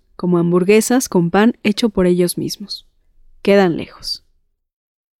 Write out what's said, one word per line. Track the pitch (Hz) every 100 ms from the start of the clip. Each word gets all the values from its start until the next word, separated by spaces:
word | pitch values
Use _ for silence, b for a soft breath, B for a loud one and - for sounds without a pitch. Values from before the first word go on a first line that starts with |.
| _ -
como | 180 175
hamburguesas | 170 175 180 214 - 247 -
con | 190 170
pan | 190 220 -
hecho | 208 202 233
por | 202 180
ellos | 180 175 -
mismos. | 165 - 202 - - _ _ _ - -
Quedan | - 202 190 156
lejos. | - - - - _ _ _ _ _ _ _ _ _ _